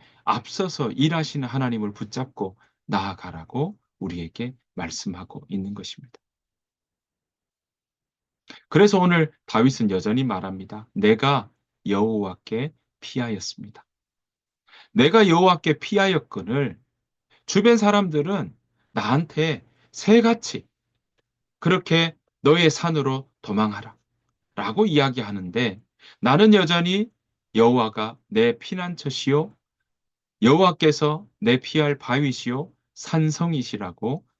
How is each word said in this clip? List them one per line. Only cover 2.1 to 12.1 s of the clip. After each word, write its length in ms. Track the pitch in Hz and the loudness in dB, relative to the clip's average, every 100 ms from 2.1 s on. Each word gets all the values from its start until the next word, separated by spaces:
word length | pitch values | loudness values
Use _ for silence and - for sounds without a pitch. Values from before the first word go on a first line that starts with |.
| 127 131 - 95 - _ _ - | -10 -10 -8 -10 -12 _ _ -6
나아가라고 920 | 101 98 92 90 82 80 123 165 208 _ - | -4 -4 -6 -12 -16 -10 -6 -6 -8 _ -12
우리에게 560 | 95 - 82 - 120 127 _ - | -10 -8 -10 -10 -12 -14 _ -14
말씀하고 680 | 85 - - 175 - - - | -12 -10 -12 -12 -14 -18 -10
있는 240 | 98 95 | -10 -8
것입니다. 400 | 101 95 - 131 _ _ _ _ _ _ _ _ _ _ _ _ _ _ _ _ _ _ _ _ _ _ _ - - - | -10 -14 -18 -20 _ _ _ _ _ _ _ _ _ _ _ _ _ _ _ _ _ _ _ _ _ _ _ -20 -20 -2
그래서 300 | 160 208 202 | 4 4 4
오늘 320 | 180 170 156 - - | 4 2 0 -4 -4
다윗은 440 | 113 127 135 110 | 2 2 2 -2
여전히 320 | 95 104 120 | -2 -2 -2
말합니다. 640 | 131 95 95 95 95 107 - | -2 -4 -8 -12 -14 -16 -12
"내가 560 | - 104 110 139 139 - _ _ _ 98 | 0 2 4 2 0 -4 _ _ _ -4
여호와께 880 | 98 110 | -2 0